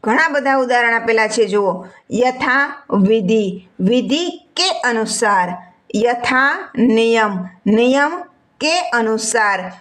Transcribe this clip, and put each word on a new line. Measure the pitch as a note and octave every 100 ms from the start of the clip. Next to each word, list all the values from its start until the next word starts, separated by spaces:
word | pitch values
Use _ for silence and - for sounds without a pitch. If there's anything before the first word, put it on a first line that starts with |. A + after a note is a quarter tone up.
ઘણા | - B3+ D#4+
બધા | C#4+ C4+ C4+
ઉદાહરણ | B3+ B3 A#3
આપેલા | A3+ A#3 A3+ G#3+
છે | G#3+ G#3
જુઓ. | G3+ G3+ F3+ - - _
યથા | G#3+ B3 B3+ C#4 C4 C#4+ - -
વિધિ, | G3+ G3 A3+ F#3 A3 G3 F3+ - -
વિધિ | F#3 B3 G3 D4 F4 - _ -
કે | F#4
અનુસાર. | E4+ B3 A3+ A3 - A3 G3+ F3 F3+ - _ _ -
યથા | A#3 - A#3+ B3+ C4+ D#4+ F4+ -
નિયમ, | A#3 A3 A3+ A3+ G#3+ F#3+ F#3 - -
નિયમ | A3 A#3+ C4+ D4 F4 - _ _ _
કે | D4+ E4+
અનુસાર. | F4 A#3+ A3 A3 G#3+ A#3 G#3+ F#3+ F#3 -